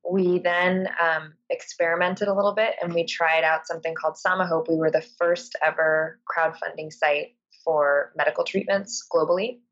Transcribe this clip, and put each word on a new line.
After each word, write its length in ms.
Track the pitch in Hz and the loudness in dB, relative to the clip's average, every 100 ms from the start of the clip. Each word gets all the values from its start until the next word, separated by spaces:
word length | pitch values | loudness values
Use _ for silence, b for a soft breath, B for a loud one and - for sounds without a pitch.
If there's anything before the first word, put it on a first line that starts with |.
| - | 0
We 280 | 190 180 180 | 2 2 2
then, 500 | 175 175 180 185 185 - | 2 2 2 2 -2 0
um, 340 | 165 160 156 151 _ | 0 0 -6 -20 _
experimented 760 | - - - 170 170 180 190 202 | -8 -8 -2 0 2 0 0 0
a 60 | |
little 200 | 196 202 | 2 0
bit 220 | 202 220 - | 2 -2 -2
and 120 | 175 | -2
we 120 | 170 165 | -2 -2
tried 400 | - 165 160 160 | 0 2 4 2
out 200 | 160 - | 0 -2
something 300 | 165 165 160 | -6 -6 -4
called 220 | 156 156 | -6 -4
Sama 280 | 185 185 175 | -2 0 0
Hope. 220 | 165 160 | 0 0
We 80 | 160 | 2
were 160 | 160 | 2
the 140 | 156 - _ | 0 -2 _
first 380 | 170 170 - - | 0 0 -2 -2
ever 560 | 156 156 160 156 160 - - | -2 2 2 2 -2 -8 -6
crowdfunding 640 | - 160 160 - 156 156 | -2 -2 -2 -10 -8 -12
site 460 | - 151 147 151 _ _ _ | -2 0 0 -4 _ _ _
for 480 | - 156 143 143 147 - | -2 2 4 2 -2 -2
medical 260 | 151 156 | -2 0
treatments 640 | 170 190 - 196 202 - - | -2 -2 0 -2 -2 -12 -2
globally. 500 | 202 214 175 226 247 _ | 0 2 0 -2 -8 _